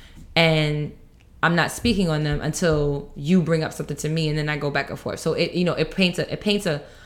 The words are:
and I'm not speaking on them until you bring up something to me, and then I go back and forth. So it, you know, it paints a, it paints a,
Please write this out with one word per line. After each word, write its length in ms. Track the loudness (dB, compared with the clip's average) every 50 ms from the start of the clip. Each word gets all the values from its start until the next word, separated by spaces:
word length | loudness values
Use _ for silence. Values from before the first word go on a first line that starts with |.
| -20 -20 -20 -20 -14 -4 0
and 600 | 4 4 4 4 4 2 2 0 -2 -4 -6 -8 -14 -20 -20 -20 -20 -20 -20 -8 0 2
I'm 140 | 2 4
not 160 | 4 2 0 -2
speaking 360 | -2 0 0 2 2 2 2
on 140 | 2 0 0
them 180 | 0 -2 -2
until 720 | -2 -4 -2 0 2 2 2 2 2 0 0 -2 -6 -10 -12
you 260 | -6 0 4 4 4 4
bring 220 | 4 2 0 0
up 80 | -2 -6
something 240 | -8 -8 -8 -8
to 120 | -6 -4 -2
me, 200 | -2 0 0 0
and 100 | 0 0
then 100 | -2 -2
I 80 | -2
go 140 | -2 -2 -2
back 180 | -2 -2 -2 -4
and 80 | -6
forth. 220 | -8 -6 -8 -6 -4
So 140 | -2 -2 0
it, 200 | 0 0 0 0
you 120 | 0 0
know, 80 | 0 2
it 180 | 0 -2 -2
paints 300 | 0 2 2 2 2 0
a, 120 | -4 -4 -4
it 80 | -4
paints 240 | -2 0 0 0 0
a, 160 | -2 -4 -4 -6 -12 -20 -20 -20